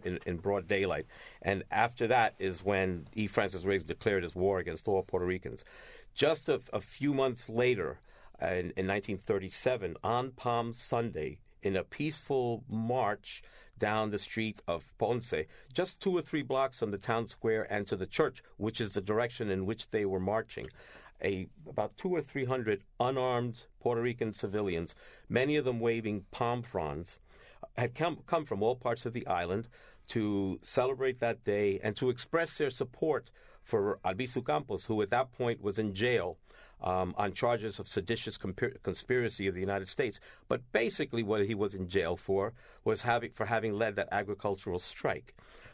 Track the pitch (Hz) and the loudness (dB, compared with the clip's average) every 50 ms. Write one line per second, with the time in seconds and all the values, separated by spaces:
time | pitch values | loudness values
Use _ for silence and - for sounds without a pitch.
0 | - 92 90 85 - - 90 82 - 98 101 101 90 85 104 98 98 95 82 73 | -4 -4 -4 -4 -4 -4 -4 -2 0 0 0 0 0 0 2 2 2 2 0 -2
1 | 78 - - - - - - - - 95 98 95 - - - 107 113 120 - - | -4 -6 -12 -18 -20 -20 -18 -4 -2 0 0 0 -2 -2 2 2 2 2 2 0
2 | 120 110 123 127 113 107 - - 95 95 90 85 92 98 101 95 95 92 90 85 | 2 4 6 6 4 4 2 -2 -2 -2 -2 -2 0 2 4 4 4 2 0 -2
3 | 76 - - 110 107 101 - - 104 95 90 92 85 98 98 98 80 - - - | -6 -6 -4 -2 -2 0 2 2 2 2 -2 -2 0 2 2 2 0 -4 -6 -2
4 | - 113 101 95 87 85 78 90 92 98 98 92 85 87 82 80 - - 98 95 | 2 2 2 2 2 -2 0 2 2 4 4 2 0 -2 -6 -4 -2 0 2 2
5 | 92 - - 92 90 90 92 92 - - - - - - - - - - - - | 2 0 -2 0 0 0 0 -2 -4 -8 -10 -10 -14 -18 -20 -20 -20 -20 -20 -20
6 | - - - - 143 147 165 156 - - 143 127 - - - 107 - - - - | -20 -10 0 4 4 4 4 2 2 0 0 0 0 -4 -6 -6 -6 -6 -6 -2
7 | 131 143 143 135 135 131 123 123 - - 113 113 123 127 123 101 85 69 62 - | 0 0 2 2 2 2 0 -2 -6 -4 0 2 4 4 4 2 0 -2 -4 -8
8 | - - - - - - - - - 85 92 90 90 82 - - 95 95 98 104 | -14 -20 -20 -20 -20 -20 -8 -4 -2 0 0 0 -2 -2 -2 -2 0 0 0 0
9 | - - 104 92 - - 107 98 95 95 - - - 127 127 117 98 90 85 - | -2 -4 -6 -4 -2 0 0 0 0 -4 -6 -2 0 0 0 0 -2 -6 -6 -4
10 | - 98 113 123 127 135 - - - 123 120 117 117 117 117 - - - 131 117 | -2 0 0 0 0 -2 -6 -4 -2 0 0 2 0 -2 -4 -6 -4 0 0 0
11 | 117 117 90 80 78 - 76 - - - - - - 101 98 95 - - - - | 0 0 -2 -4 -4 -4 -6 -10 -16 -20 -18 -4 -2 0 0 0 -2 -2 -4 -4
12 | 147 156 156 - - - 143 131 127 120 117 107 - - 101 110 113 113 123 131 | -4 -2 -4 -6 -4 -2 0 0 2 0 -2 -4 -4 -4 -4 -2 0 0 2 2
13 | 117 101 107 104 - - - - - - - - - - - - 110 104 107 110 | 2 2 0 -2 -6 -12 -14 -14 -16 -18 -20 -20 -20 -20 -4 0 0 2 2 2
14 | 110 107 104 101 - - - 113 110 110 104 - - - 85 85 - - - - | 2 0 0 -2 -4 -4 -2 -2 -2 -2 -4 -6 -4 -2 -2 -2 -4 -8 -2 0
15 | 117 104 120 123 120 - - 78 78 - - - - - 127 - 175 180 - - | 0 2 2 0 0 -2 -2 -2 -2 -4 -8 -16 -20 -6 -2 -2 -2 -2 -4 -2
16 | - 196 180 175 156 - - 151 143 123 131 131 135 131 131 - - 107 101 98 | 0 2 2 2 0 0 -2 -2 0 2 2 2 2 0 0 -2 -2 -2 -2 -2
17 | - - 117 113 117 107 - - - 113 110 110 - - 107 104 101 - 117 95 | 0 0 0 0 0 -2 -6 -2 2 2 2 2 0 0 -2 -2 0 0 -2 -2
18 | 92 - - - 160 - 131 - - - - - 98 110 110 - 117 101 95 104 | -2 0 2 2 2 2 2 -4 -14 -20 -6 -4 -2 -2 0 0 -2 0 0 -2
19 | 95 92 107 110 120 120 - - 113 107 95 95 95 95 113 - - - - 110 | 0 0 2 2 2 0 -2 -2 -2 0 0 0 0 -2 -2 -4 -4 -2 0 0
20 | 104 98 95 92 92 95 104 113 110 - - - - - - - - - - - | 2 2 2 2 2 2 2 0 -2 -4 -8 -10 -10 -10 -12 -16 -20 -20 -20 -20
21 | - - - - - 95 101 92 92 - - - - - - - 104 107 - - | -20 -20 -10 -2 0 0 0 0 -2 -6 -10 -16 -18 -6 -2 -2 -2 -2 -4 -4
22 | - 190 180 165 139 - - 143 131 120 131 131 117 110 104 98 - - - - | -2 0 0 0 -2 -4 -4 -4 -2 0 0 0 2 0 0 0 -2 -8 -2 0
23 | 120 127 131 127 127 127 123 120 120 123 113 - - - - - - 123 120 117 | 2 2 2 2 2 2 2 2 0 0 -4 -6 -12 -20 -20 -4 -2 0 2 2
24 | 117 123 117 123 117 110 104 - - 104 95 107 107 98 87 82 85 85 - - | 0 0 0 0 -2 -2 -2 -4 -4 -2 0 0 0 0 0 0 -2 -4 -8 -14
25 | - - - - - - - 117 127 143 147 151 135 127 123 117 113 117 113 117 | -20 -20 -20 -20 -8 0 2 2 4 4 4 2 2 2 0 2 2 2 2 2
26 | 110 110 104 104 90 - - - 120 117 120 123 120 - - 92 82 76 71 76 | 0 -2 -2 -2 -4 -8 -4 -2 0 0 0 -2 -4 -4 -4 -2 -2 -2 -2 -4
27 | 87 - - - - - - - - - - - - - - - 120 123 123 - | -6 -8 -12 -14 -18 -20 -20 -20 -20 -20 -18 -18 -18 -10 -4 -2 -2 -2 0 -2
28 | 156 175 156 - - - - 165 151 - 110 98 101 113 127 127 - 123 117 113 | -2 -2 -2 -4 -2 -2 0 0 0 -2 0 2 2 2 2 2 0 -2 -2 -2
29 | - 120 117 123 - - 92 87 87 87 92 107 113 - - - - - - - | -4 -4 -4 -4 -2 -2 0 0 0 0 0 -2 -2 -6 -12 -20 -20 -20 -20 -20
30 | - - - 120 107 104 104 101 98 95 92 - - - - - 123 131 135 127 | -16 -4 -2 0 2 2 2 2 2 0 -2 -4 -4 0 2 2 2 2 2 0
31 | 135 131 127 123 - 117 113 - - - 101 104 104 101 98 98 - 107 104 - | 0 0 0 0 0 -2 -2 -2 0 0 2 4 4 4 2 2 0 -2 -2 0
32 | 139 127 123 123 - - - 165 170 165 - - 151 135 131 - 139 127 - - | 0 0 0 0 -4 -2 0 0 0 0 -2 -2 -2 -2 0 -2 -6 -6 -2 -2
33 | - 156 147 123 - - - - - - - - - - - 110 98 104 98 - | 0 2 2 0 -2 -6 -14 -20 -20 -20 -20 -20 -6 0 0 2 2 2 0 0
34 | - 90 95 95 131 123 - 131 127 - 151 151 151 - 107 90 - - 113 107 | 0 -2 0 0 -2 -2 -2 -2 0 0 0 0 -2 -2 -4 -4 -2 0 2 2
35 | 104 98 - 120 135 - - - 123 120 117 - - - - 113 110 104 95 95 | 2 4 2 2 2 0 -2 -2 0 0 0 0 -2 -2 0 2 0 0 2 2
36 | 113 123 123 107 87 90 85 - - - - - - - - - - 92 92 92 | 4 4 4 4 2 0 -4 -8 -14 -20 -20 -20 -20 -20 -12 -4 0 2 2 2
37 | 92 90 - - 104 101 92 - - 120 120 113 104 110 98 - 98 - - 107 | 2 0 0 0 0 0 0 2 2 2 2 2 0 -4 -6 -6 -8 -4 -2 -2
38 | 92 - 117 107 - 113 101 - - 101 92 - 101 - - - - - 90 - | 0 0 -2 -2 -2 -6 -6 -6 -6 -6 -2 -2 -2 -2 -2 -4 -4 -4 -4 -4
39 | - - 123 127 120 110 - - 98 98 90 90 95 95 98 98 98 98 - - | -2 0 2 2 2 0 -2 0 -2 -2 0 0 0 0 0 -2 -2 -4 -2 -2
40 | 139 107 101 - - - - - - - 127 120 123 - - 214 233 220 - - | -2 -2 -4 -8 -14 -20 -20 -20 -4 -2 -2 -2 -2 0 2 2 2 2 0 -2
41 | 156 110 - 117 113 101 107 107 101 101 113 98 104 101 98 95 92 87 90 98 | -4 -2 0 0 2 4 4 4 4 2 2 0 0 -2 0 -4 -4 0 2 2
42 | 85 82 87 85 - - 98 98 98 110 - - - - - - - 110 110 104 | 2 2 0 -2 0 0 2 2 2 0 -4 -10 -18 -20 -20 -4 0 0 0 2
43 | - 120 120 120 117 - - - 113 101 120 113 107 110 104 101 113 110 104 98 | 2 2 2 2 0 -4 -6 -6 -2 0 0 2 2 0 0 2 0 0 2 0
44 | 98 - - 101 101 98 104 98 - 104 101 95 - 107 90 90 - - - - | -2 0 0 -2 0 -2 -4 -2 0 -2 -2 -2 -2 -4 -4 -4 -4 -6 -6 -2
45 | - 143 104 73 - - - - - - - - - - | -2 -2 -2 -2 -6 -12 -20 -20 -20 -20 -20 -20 -20 -20